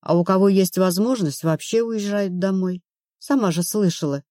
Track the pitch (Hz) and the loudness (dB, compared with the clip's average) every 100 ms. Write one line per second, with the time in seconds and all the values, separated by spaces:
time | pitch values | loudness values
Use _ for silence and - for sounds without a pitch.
0 | - 170 175 190 196 190 185 - 185 175 | 2 0 4 4 4 4 2 2 0 2
1 | 220 254 165 135 160 160 - 226 233 220 | 0 0 -2 -2 -2 -2 -2 -2 -2 -4
2 | 202 208 196 180 190 190 185 180 _ _ | -4 -2 -2 -2 -2 0 -2 -4 _ _
3 | _ _ - 277 208 160 175 214 196 165 | _ _ -2 0 2 0 -2 0 0 0
4 | 156 139 - | -4 -4 -8